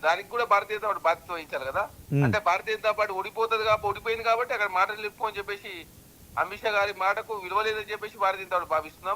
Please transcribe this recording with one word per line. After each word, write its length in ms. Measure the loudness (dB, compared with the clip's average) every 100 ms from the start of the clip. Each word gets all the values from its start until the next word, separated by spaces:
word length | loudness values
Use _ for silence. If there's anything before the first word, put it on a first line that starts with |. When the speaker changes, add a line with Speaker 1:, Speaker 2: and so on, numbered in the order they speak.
| 2
Speaker 1:
దానికి 240 | 2 0
కూడా 120 | -2 4
భారతీయ 240 | 4 2 -4
జనతా 100 | -2
పార్టీ 160 | 2 2
బాధ్యత 240 | 2 -2
వహించాలి 340 | -8 -6 -6 -2
కదా. 140 | -2 -4 -6 -2
Speaker 2:
మ్మ్. 100 | 2 4
Speaker 1:
అంటే 140 | 4 2
భారతీయ 280 | 0 0 -2
జనతా 160 | 0 2
పార్టీ 140 | 0
ఓడిపోతది 500 | -2 -4 -2 0 2 2
కాబట్టి, 180 | 2 2
ఓడిపోయింది 360 | -2 -2 -2 2
కాబట్టి 240 | 2 2
అక్కడ 160 | 0 0 2
మాటలు 180 | 2 0
నిలుపుకో 300 | -6 -4 -6
అని 100 | -4
చెప్పేసి 320 | -8 -8 -8 -12 -14 -20 -20 -20 -10 -4
అమిత్ 220 | -4 -2
షా 80 | 0 2
గారి 160 | 0 0
మాటకు 300 | 0 0 -4 -6
విలువ 180 | -2 0 0
లేదని 240 | -2 -6
చెప్పేసి 260 | -8 -8 0
భారతీయ 280 | 0 0 -2
జనతా 120 | -2
పార్టీ 140 | 0 -2
భావిస్తుందా 380 | -2 -10 -6